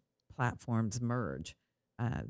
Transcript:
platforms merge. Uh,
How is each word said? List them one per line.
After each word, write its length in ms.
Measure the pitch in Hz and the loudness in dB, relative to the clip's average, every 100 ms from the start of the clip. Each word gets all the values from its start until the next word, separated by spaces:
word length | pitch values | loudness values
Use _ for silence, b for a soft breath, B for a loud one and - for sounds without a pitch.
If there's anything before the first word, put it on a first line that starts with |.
| _ _ - - | _ _ -10 0
platforms 680 | 123 - - 113 113 117 | 0 0 0 2 2 2
merge. 540 | 120 123 98 67 82 - _ _ _ - | 0 0 0 -4 -8 -12 _ _ _ -4
Uh, 260 | 82 - - | -2 -2 -6